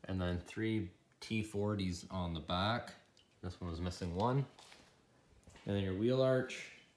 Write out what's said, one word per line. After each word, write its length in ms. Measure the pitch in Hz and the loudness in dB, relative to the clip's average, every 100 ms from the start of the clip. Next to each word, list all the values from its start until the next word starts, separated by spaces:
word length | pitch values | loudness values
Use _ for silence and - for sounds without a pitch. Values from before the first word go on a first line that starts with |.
| - | -4
And 120 | 95 | -2
then 200 | 90 87 | 0 0
three 500 | - - 110 110 92 - _ _ | -4 -2 0 2 -2 -8 _ _
T 220 | - 110 | -2 -2
forties 640 | 107 101 104 101 95 87 - | 0 0 0 2 0 -2 -4
on 240 | 92 87 | -4 -2
the 60 | 82 | -2
back. 540 | - 90 101 120 - - - - _ _ | -2 2 2 0 -4 -16 -20 -20 _ _
This 180 | 92 - | -10 -6
one 100 | 90 | -6
was 100 | 82 | -2
missing 340 | 90 90 90 87 | -4 -2 -2 2
one. 280 | 117 135 135 - - - - - _ - _ - - - - | 2 2 0 -10 -20 -20 -20 -20 _ -20 _ -20 -20 -12 -2
And 100 | 101 | 0
then 80 | |
your 100 | 98 | 0
wheel 280 | 92 117 131 | 2 4 6
arch. 500 | 131 131 127 - - - - | 6 4 2 -6 -12 -16 -20